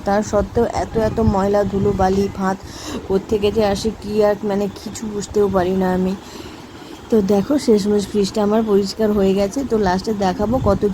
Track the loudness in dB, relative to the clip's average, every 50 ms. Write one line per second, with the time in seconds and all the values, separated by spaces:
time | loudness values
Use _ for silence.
0 | 0 0 0 0 0 0 0 0 0 0 0 0 0 0 0 -2 -4 -2 -2 0
1 | 0 0 0 0 0 0 0 0 0 2 2 2 0 0 0 0 0 0 0 2
2 | 2 2 2 0 0 -2 -2 -4 -2 -2 -2 -4 -8 -14 -16 -14 -12 -10 -10 -8
3 | -4 -2 -2 -2 -2 -2 -2 0 0 0 0 2 2 2 0 -2 -2 -4 -6 -6
4 | -6 -4 0 2 2 2 2 0 -2 -2 -2 -2 -2 -2 -4 -8 -12 -12 -10 -10
5 | -8 -8 -6 -6 -6 -2 0 2 2 2 2 2 2 2 2 2 2 2 2 0
6 | 0 0 -2 -4 -8 -14 -16 -16 -16 -16 -16 -18 -18 -18 -18 -18 -18 -18 -18 -18
7 | -4 0 2 2 4 4 2 2 2 2 0 2 4 4 4 4 4 2 0 0
8 | 0 0 0 0 0 0 0 0 0 2 2 2 2 4 2 2 2 0 -2 0
9 | 0 2 2 2 2 4 4 2 0 0 -2 -2 -2 0 0 2 2 2 2 0
10 | 0 -2 -2 0 0 0 0 0 0 0 0 2 2 2 2 2 2 0